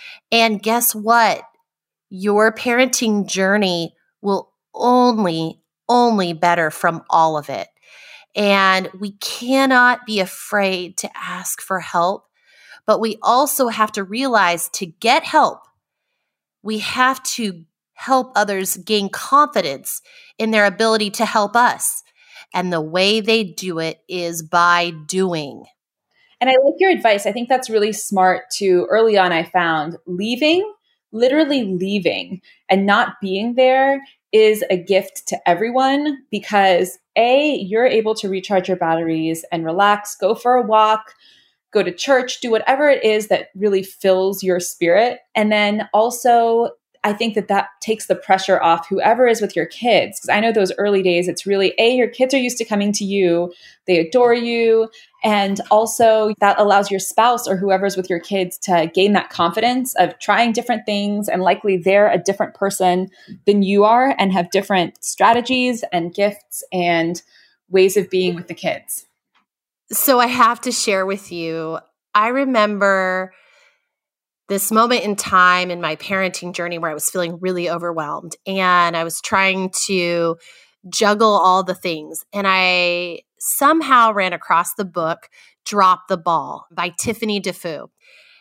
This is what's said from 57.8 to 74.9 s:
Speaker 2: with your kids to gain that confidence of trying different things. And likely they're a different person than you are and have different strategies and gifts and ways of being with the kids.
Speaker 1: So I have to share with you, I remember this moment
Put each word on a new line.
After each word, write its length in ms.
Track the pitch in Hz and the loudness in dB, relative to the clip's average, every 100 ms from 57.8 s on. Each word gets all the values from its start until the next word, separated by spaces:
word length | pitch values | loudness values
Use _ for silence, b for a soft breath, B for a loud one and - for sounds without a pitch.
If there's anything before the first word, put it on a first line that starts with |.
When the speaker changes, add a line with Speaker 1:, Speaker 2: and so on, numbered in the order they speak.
| 196 190 | 0 -4
Speaker 2:
with 140 | 180 | -4
your 100 | 170 | -6
kids 380 | - 196 180 - | -4 -4 -4 -6
to 320 | - 175 160 | 0 0 2
gain 200 | 185 202 | 2 2
that 180 | 196 - | 2 0
confidence 640 | - 170 220 233 254 254 - | -2 -2 0 -2 -2 -4 0
of 220 | 175 - | 0 0
trying 340 | - 202 233 | -2 2 2
different 340 | 226 233 220 214 | 0 -2 -4 -4
things. 420 | 202 202 208 208 | -4 -2 -4 -4
And 140 | 185 | -2
likely 340 | 185 196 208 185 | 0 0 0 0
they're 340 | 180 202 208 | 2 4 4
a 120 | 185 | 2
different 320 | 196 196 - | -2 -4 -6
person 560 | - 196 - 180 180 190 B B B - | -4 -6 0 0 0 -4 B B B 0
than 160 | 202 | 2
you 220 | 190 202 | 2 4
are 300 | 214 240 262 - | 4 4 2 0
and 140 | 196 | 0
have 180 | 185 170 | 0 0
different 520 | 196 190 190 165 - | -2 0 0 -2 -6
strategies 800 | - - 196 240 240 254 247 226 - | -12 0 2 2 0 0 0 -4 -4
and 220 | 175 170 | -4 -4
gifts 480 | 190 202 208 _ - - | -2 -2 -2 _ -16 -8
and 500 | 185 175 165 165 175 b b b b _ | -4 0 0 0 -4 b b b b _
ways 280 | 190 190 202 | 2 4 2
of 140 | 180 | -2
being 240 | 190 180 | -2 -2
with 140 | 170 175 | -4 -10
the 60 | |
kids. 520 | 170 175 - - - - _ _ _ _ _ _ _ _ | -10 -8 -8 -10 -14 -14 _ _ _ _ _ _ _ _
Speaker 1:
So 280 | 226 - 247 | -4 2 2
I 80 | 240 | 2
have 340 | 247 233 240 | 2 2 2
to 100 | 254 | -4
share 340 | 240 - 190 190 | -4 -2 -2 -2
with 260 | 196 - | -6 -8
you, 460 | 170 165 165 160 160 - _ _ | -10 -8 -6 -8 -10 -12 _ _
I 140 | 214 226 | 0 0
remember 1040 | 262 269 233 208 202 196 190 185 185 185 b b b b b b _ _ _ _ _ - | 0 0 0 0 0 0 0 0 -4 -8 b b b b b b _ _ _ _ _ -6
this 220 | 196 - | -4 0
moment 320 | 220 233 | 2 4